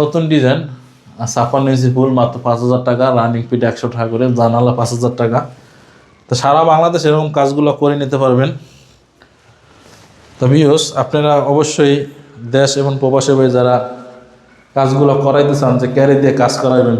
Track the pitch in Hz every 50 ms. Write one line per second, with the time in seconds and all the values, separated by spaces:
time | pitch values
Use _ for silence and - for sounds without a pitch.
0 | 151 147 - 165 160 156 156 147 127 127 143 160 - - - - - - _ _
1 | _ - - - 117 120 - 127 117 - - 135 135 135 135 123 127 127 123 131
2 | 131 135 127 127 117 117 - 123 123 123 117 113 120 123 123 123 123 127 123 120
3 | 127 135 135 120 113 117 117 117 117 - 131 123 147 143 - - - 117 110 117
4 | 117 113 113 113 127 127 123 120 117 113 117 120 123 123 123 123 117 110 120 117
5 | 123 120 120 - 117 113 120 127 131 - - - - - _ _ - _ _ _
6 | _ _ _ _ _ - 123 123 135 139 143 160 165 165 156 160 165 170 170 170
7 | 147 151 151 156 151 151 151 147 139 139 139 147 147 147 147 - 147 143 147 143
8 | 143 131 143 131 135 131 123 123 135 160 170 - - - - - - _ _ _
9 | _ _ _ _ - _ _ _ _ _ _ _ _ _ _ - - - - -
10 | - - _ _ - - - - 131 127 139 156 156 139 147 - - - - 139
11 | 127 - - 151 147 147 147 143 131 139 139 151 151 147 - - 151 139 143 147
12 | 139 - - - - - - - 117 120 123 135 139 135 - 143 139 139 135 135
13 | 139 131 135 139 131 143 135 135 131 127 123 123 123 123 123 123 123 - - -
14 | - - - - - - - _ _ _ _ _ _ _ - 135 135 131 135 143
15 | 147 139 135 143 139 139 135 143 139 143 139 - 139 127 123 123 127 120 - 139
16 | 135 143 139 135 139 139 139 - 123 - - - - 127 127 123 120 120 117 110